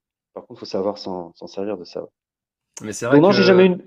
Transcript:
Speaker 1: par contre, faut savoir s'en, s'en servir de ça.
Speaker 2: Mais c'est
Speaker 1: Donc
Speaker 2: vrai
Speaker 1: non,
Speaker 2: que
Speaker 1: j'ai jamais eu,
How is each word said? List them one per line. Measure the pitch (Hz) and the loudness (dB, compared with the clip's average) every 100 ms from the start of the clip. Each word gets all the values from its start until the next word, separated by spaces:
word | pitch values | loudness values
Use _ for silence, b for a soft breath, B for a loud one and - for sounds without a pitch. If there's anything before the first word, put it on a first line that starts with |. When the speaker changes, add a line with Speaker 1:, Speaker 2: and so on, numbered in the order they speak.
| _ _ _ | _ _ _
Speaker 1:
par | 95 - | -20 -20
contre, | 120 | -20
faut | - | -10
savoir | 98 101 101 | -6 -6 -8
s'en, | 95 90 85 | -12 -12 -14
s'en | _ 87 | _ -18
servir | 98 104 92 | -12 -10 -10
de | |
ça. | 85 85 82 _ _ _ _ _ _ - | -14 -16 -16 _ _ _ _ _ _ -18
Speaker 2:
Mais | 107 | -14
c'est | 101 117 | -10 2
Speaker 1:
Donc | |
Speaker 2:
vrai | 143 | 4
Speaker 1:
non, | 185 | 4
Speaker 2:
que | |
Speaker 1:
j'ai | 196 | 4
jamais | 185 180 185 | 4 4 4
eu, | 180 | 0